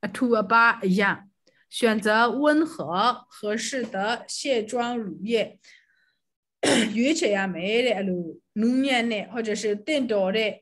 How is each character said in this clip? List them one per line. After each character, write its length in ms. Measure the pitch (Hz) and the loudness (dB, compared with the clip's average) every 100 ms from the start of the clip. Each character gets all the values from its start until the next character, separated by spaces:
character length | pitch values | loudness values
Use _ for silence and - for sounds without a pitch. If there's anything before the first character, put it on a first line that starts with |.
呃， 80 | 208 | -8
涂 200 | - 254 | -2 0
啊 100 | 226 | 2
吧 360 | 202 226 233 226 | 4 6 6 4
一 140 | 196 185 | 0 2
样， 340 | 202 165 - _ _ _ _ | 2 0 -8 _ _ _ _
选 320 | - 233 220 | -2 0 2
择 300 | 208 220 240 | 2 4 4
温 340 | 226 294 302 | 2 2 4
和 640 | 320 - 147 175 226 254 - | 2 -4 -4 0 0 0 -8
合 300 | - 208 220 | -10 -6 -4
适 240 | 226 269 | -4 -4
的 400 | 226 190 202 - - | -6 -4 -4 -4 -6
卸 360 | - 294 247 | -8 -2 -2
妆 320 | 214 247 240 240 | -2 -4 -2 -4
乳 220 | 208 156 | -6 -8
液。 360 | 196 233 202 - - - _ _ _ _ _ _ _ _ | -2 -2 -2 -6 -20 -20 _ _ _ _ _ _ _ _
<clears throat> 0 | |
而 520 | 294 262 214 202 247 | 2 2 2 0 0
且 180 | 320 226 | 2 0
也 160 | 196 196 | 0 -2
没 340 | 165 185 226 | -4 -2 0
得 220 | 254 202 | 0 0
路 360 | 196 180 165 - _ | -2 -4 -6 -12 _
浓 320 | - 226 254 269 | -2 0 2 0
艳 240 | 254 233 | 0 0
的， 140 | 214 180 | -4 -6
或 100 | 226 | -8
者 140 | 226 208 | -4 -2
是 200 | 220 208 | -2 -4
电 320 | 208 302 247 | -2 -2 0
动 240 | 214 185 | 0 0
的 80 | 214 220 190 | 0 -2 -4